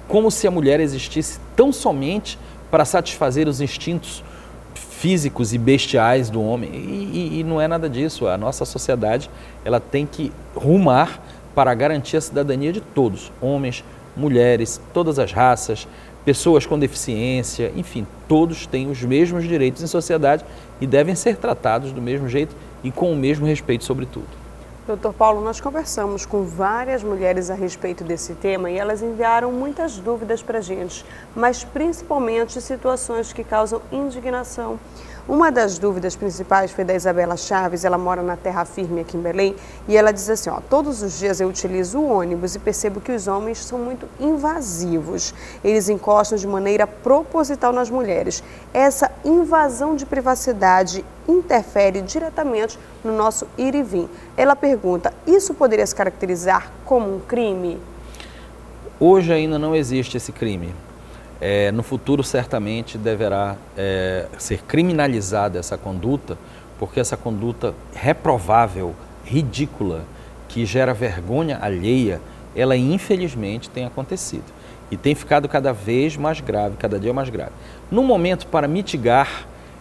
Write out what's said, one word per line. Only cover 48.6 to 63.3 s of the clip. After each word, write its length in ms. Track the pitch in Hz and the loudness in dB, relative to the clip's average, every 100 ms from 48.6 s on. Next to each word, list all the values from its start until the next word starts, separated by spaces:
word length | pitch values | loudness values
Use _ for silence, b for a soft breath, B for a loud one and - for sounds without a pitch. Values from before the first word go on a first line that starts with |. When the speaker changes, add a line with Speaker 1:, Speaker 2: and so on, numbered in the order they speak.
| B | B
Speaker 2:
Essa 360 | 247 277 269 277 - | 4 4 4 0 0
invasão 720 | 285 339 311 320 294 240 294 294 | 2 4 6 4 4 2 -2 -2
de 100 | 277 | -2
privacidade 1000 | 277 254 254 262 214 190 185 190 185 - - - | -2 0 0 0 2 6 6 4 -2 -10 -10 2
interfere 760 | 349 349 247 202 208 196 190 | 2 4 2 2 2 4 2
diretamente 760 | 185 311 330 330 294 220 220 - B B | -4 -4 -4 -4 -2 0 -2 -6 B B
no 140 | 226 220 | -4 2
nosso 320 | 220 220 - - | 2 0 -8 -2
ir 180 | 262 285 | 0 0
e 60 | |
vir." 280 | 240 180 170 B B - | 0 -2 -4 B B 2
Ela 220 | 269 277 | 4 6
pergunta, 560 | 285 240 190 180 - - - | 4 2 2 0 0 -4 4
"Isso 280 | 381 381 | 4 4
poderia 340 | 285 262 214 202 | 2 4 4 2
se 80 | - | 0
caracterizar 720 | 190 - 190 175 180 185 - - | -2 -2 -4 -2 2 2 2 -14
como 320 | - 254 208 190 | 2 2 2 -4
um 40 | |
crime?" 580 | - 240 226 185 175 165 - - B B B B B B - - - - | -4 -2 0 -2 -4 -6 -12 -18 B B B B B B -20 -18 -14 2
Speaker 1:
Hoje 320 | 160 190 165 | 6 8 6
ainda 260 | 165 156 151 | 2 2 0
não 160 | 156 | 0
existe 440 | 160 131 131 123 123 | 0 0 -2 -2 -6
esse 160 | - | -8
crime. 400 | - 113 95 85 90 - - B B B - 98 | -6 -4 -4 -6 -10 -16 -20 B B B -8 0
É, 280 | 101 101 | 2 2
no 100 | 110 | 0
futuro, 400 | 117 123 - 139 | -2 -4 0 0
certamente, 720 | 131 131 120 120 104 113 113 110 | 2 -2 -2 -2 -2 -4 -6 -4
deverá, 600 | 110 104 107 | -2 0 0